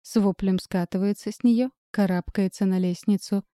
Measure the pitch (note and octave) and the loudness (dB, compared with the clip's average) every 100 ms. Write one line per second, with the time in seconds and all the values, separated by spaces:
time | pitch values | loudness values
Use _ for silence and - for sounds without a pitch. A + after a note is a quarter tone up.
0 | - A3+ G3 F#3 G3 F#3 - F#3+ F3 F#3+ | 0 2 2 0 0 0 -2 -4 -2 -2
1 | G3+ G3+ - - B3 A#3 C4 _ _ - | -2 -2 -8 0 2 2 -2 _ _ -2
2 | G3 F3+ - - F#3+ - G3 F#3 F3+ F3 | 0 0 -2 -2 -2 0 0 0 0 -2
3 | - G3 - G3 - | 0 -2 0 -4 -4